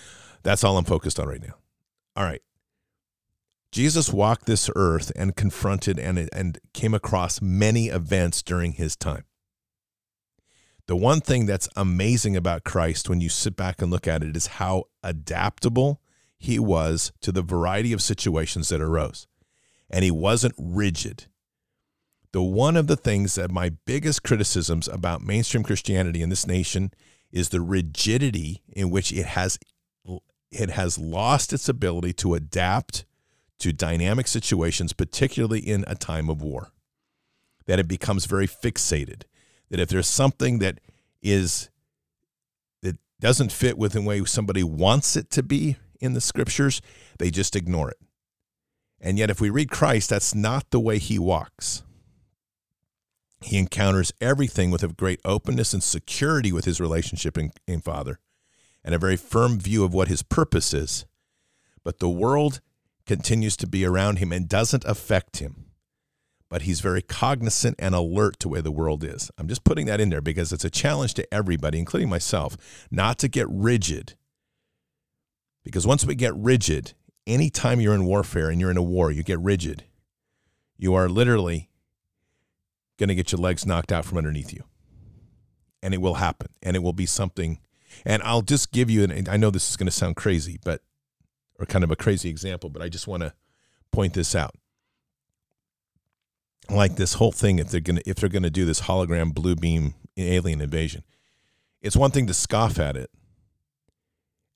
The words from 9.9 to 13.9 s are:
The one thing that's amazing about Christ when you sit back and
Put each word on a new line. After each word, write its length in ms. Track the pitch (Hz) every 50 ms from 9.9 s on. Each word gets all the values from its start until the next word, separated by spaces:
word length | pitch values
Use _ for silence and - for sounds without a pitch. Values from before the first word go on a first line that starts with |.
| _ _ _ _ _ _ _ _ _ _ _ _ _ _ _ _ _ _ _
The 100 | - 90
one 240 | 90 98 123 151 160
thing 260 | - - 135 123 113
that's 220 | 101 98 92 - - -
amazing 580 | - 98 92 87 90 95 113 123 117 - 107 98
about 300 | 92 87 90 85 85 -
Christ 440 | - - 92 82 82 82 - - -
when 120 | 90 87
you 80 | 85 82
sit 260 | - - - - 95
back 280 | - 92 92 87 - 98
and 80 | 87